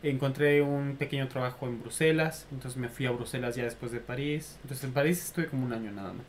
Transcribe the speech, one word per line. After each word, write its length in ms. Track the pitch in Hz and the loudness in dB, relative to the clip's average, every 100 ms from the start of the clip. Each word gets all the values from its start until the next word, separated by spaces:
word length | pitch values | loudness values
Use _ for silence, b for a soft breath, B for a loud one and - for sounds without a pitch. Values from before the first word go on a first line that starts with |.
Encontré 600 | 151 131 139 135 147 147 | 2 2 0 4 6 8
un 340 | 143 143 139 139 | 6 2 0 -2
pequeño 320 | 139 139 135 | -2 0 -2
trabajo 380 | 131 123 - 127 | 0 -2 -2 -4
en 140 | 117 | -4
Bruselas. 640 | 113 - 160 160 160 - - | -6 2 4 6 2 -2 -10
Entonces 280 | 135 127 127 | -10 -8 -6
me 80 | 120 | -6
fui 160 | - | -2
a 60 | 131 | -2
Bruselas 460 | 120 117 127 123 117 | 0 -2 -2 -2 -2
ya 80 | |
después 280 | 120 117 120 | -4 -4 -6
de 80 | 117 | -6
París. 560 | - 123 143 151 151 - | -6 -4 -2 -2 -4 -14
Entonces 220 | 135 131 | -10 -6
en 80 | 139 | -2
París 300 | 131 147 175 | 2 4 2
estuve 240 | - - 160 | -2 -2 -2
como 180 | 135 127 | 0 -2
un 60 | |
año 160 | 113 110 | -2 -6
nada 220 | 101 98 | -6 -8
más. 100 | 92 | -8